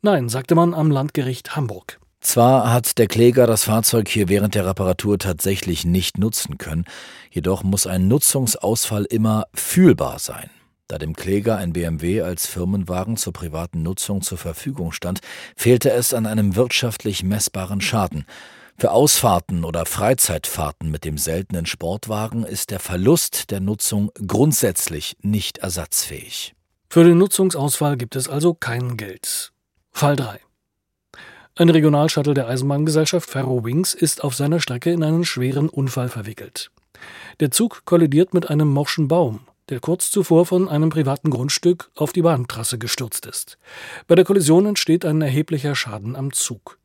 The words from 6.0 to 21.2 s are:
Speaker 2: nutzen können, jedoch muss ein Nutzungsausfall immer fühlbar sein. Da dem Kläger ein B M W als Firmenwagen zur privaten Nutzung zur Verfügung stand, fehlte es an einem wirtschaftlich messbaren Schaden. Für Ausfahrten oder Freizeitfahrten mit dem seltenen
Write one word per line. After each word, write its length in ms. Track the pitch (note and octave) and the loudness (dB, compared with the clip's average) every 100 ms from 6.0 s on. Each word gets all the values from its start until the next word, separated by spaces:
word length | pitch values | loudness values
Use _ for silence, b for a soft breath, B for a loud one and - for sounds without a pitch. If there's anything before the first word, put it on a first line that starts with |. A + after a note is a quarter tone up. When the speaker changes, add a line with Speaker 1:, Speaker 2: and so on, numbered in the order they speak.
| F2 - | 0 -2
Speaker 2:
nutzen 400 | G#2+ - - D2 | -2 -2 -8 -10
können, 260 | - D#2+ F2+ B B B B | -6 -6 -6 B B B B
jedoch 320 | - E2 F#2+ | -4 -2 0
muss 240 | F#2+ G2 - | 0 -2 0
ein 200 | F#2 F#2 | 2 4
Nutzungsausfall 1000 | C#3 - C#3+ B2 - F#2+ A2 - G#2 G2+ | 4 2 0 -2 -2 -2 -2 -2 -2 -2
immer 400 | A2+ A2 G#2+ - - | 0 2 0 -2 -8
fühlbar 640 | - - F3+ - C2 - | -2 6 6 6 2 -6
sein. 320 | - - - _ _ _ _ | -10 -12 -16 _ _ _ _
Da 120 | D#2 | -8
dem 160 | D2+ E2 | -8 -8
Kläger 420 | F2+ G2 A2 G#2+ | -2 0 0 -2
ein 160 | F2+ | -2
B 80 | E2+ | -2
M 220 | E2+ D#2+ | -2 -2
W 180 | E2 G#2 | -2 -2
als 240 | F#2 F2 - | -2 -4 -6
Firmenwagen 720 | - F2+ G2+ F2 F2+ F#2+ A2+ | -4 -2 -2 -4 -6 -4 -6
zur 160 | - | -6
privaten 480 | F2 F2 D#2 E2+ E2 | -8 -8 -8 -6 -4
Nutzung 400 | D#2+ F#2+ - G2+ | -4 -4 -4 -4
zur 160 | - F2+ | -6 -8
Verfügung 540 | F2 E2 - C3+ E2+ | -10 -10 -10 -8 -8
stand, 300 | - F2 F#2 B B B - | -6 -8 -8 B B B -2
fehlte 320 | A#2 B2 C3+ | 4 4 4
es 240 | B2 B2 | 0 0
an 140 | B2 A2 | -2 0
einem 280 | A2 G2+ F#2 | 2 2 2
wirtschaftlich 680 | B2 - A#2+ G#2+ A2 G2 | 0 0 -2 -4 -6 -4
messbaren 580 | F#2 G#2 - F#2+ F#2 G2 | -2 -2 -4 -6 -6 -4
Schaden. 440 | F#2 A2+ F#2 D2+ C#2+ B B B B _ | -2 0 -2 -4 -10 B B B B _
Für 140 | - | 2
Ausfahrten 720 | G2+ C#3+ - A#2+ F2+ - F2+ | 4 4 4 4 2 0 -4
oder 220 | E2 E2 D#2+ | -2 -4 -4
Freizeitfahrten 1080 | - G#2 C3 - D#2+ - - D2+ - E2 | -2 0 2 0 -2 -6 -6 -6 -6 -6
mit 140 | D2 D#2+ | -6 -6
dem 120 | |
seltenen 480 | D2+ | -6